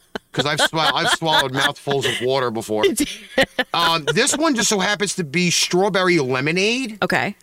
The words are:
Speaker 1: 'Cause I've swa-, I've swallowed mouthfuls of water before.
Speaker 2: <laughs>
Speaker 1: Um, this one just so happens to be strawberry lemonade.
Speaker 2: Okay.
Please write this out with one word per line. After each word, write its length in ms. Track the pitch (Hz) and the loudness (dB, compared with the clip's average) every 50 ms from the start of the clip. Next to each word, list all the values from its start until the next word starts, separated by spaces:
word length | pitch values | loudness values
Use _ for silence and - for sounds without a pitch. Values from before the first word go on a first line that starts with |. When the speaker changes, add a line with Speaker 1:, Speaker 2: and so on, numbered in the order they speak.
| _ _ - - _ _ - | _ _ -14 -14 _ _ -4
Speaker 1:
'Cause 120 | - - | -2 -2
I've 140 | 147 151 147 | 0 0 0
swa-, 320 | 285 - - 160 156 131 - | 0 0 0 0 0 0 0
I've 180 | 151 170 - | 0 0 0
swallowed 420 | 175 - 165 156 156 - 139 135 127 | 0 0 0 0 2 2 0 0 0
mouthfuls 520 | 139 139 143 143 - - 143 139 139 123 | -2 -2 -2 -2 -4 -4 -2 -2 0 -2
of 80 | 131 113 - | -2 -2 -2
water 300 | 117 127 131 135 127 120 | 0 0 2 2 0 0
before. 320 | 110 113 107 - 107 107 107 392 | -2 -4 -4 -2 0 2 2 2
Speaker 2:
<laughs> 40 | 254 - 285 - - - 208 - - - - - - - 262 - - | 2 0 -4 -4 -6 -12 -16 -4 -2 0 0 0 -2 -4 -4 -2 0
Speaker 1:
Um, 320 | 160 170 170 165 160 143 147 151 | 0 2 2 0 0 0 0 0
this 200 | 196 247 269 294 | 2 2 2 0
one 180 | 277 320 330 269 | 0 2 2 2
just 140 | 226 220 - | 2 2 0
so 100 | 220 196 | 0 0
happens 360 | 185 202 208 - 202 185 - | 0 0 0 -2 -2 -4 -4
to 100 | - 175 | -4 -4
be 260 | 139 139 175 180 175 | -2 0 0 0 2
strawberry 680 | - - - - - 180 196 208 180 196 185 180 175 160 | 0 0 0 0 2 2 2 2 2 2 2 4 4 2
lemonade. 760 | 135 123 131 127 135 151 165 185 190 220 240 262 262 214 220 202 - | 2 0 0 0 0 0 0 0 0 0 0 -2 -4 -6 -6 -4 -2
Speaker 2:
Okay. 320 | - 190 151 120 185 208 - | 0 0 0 0 -2 -6 -10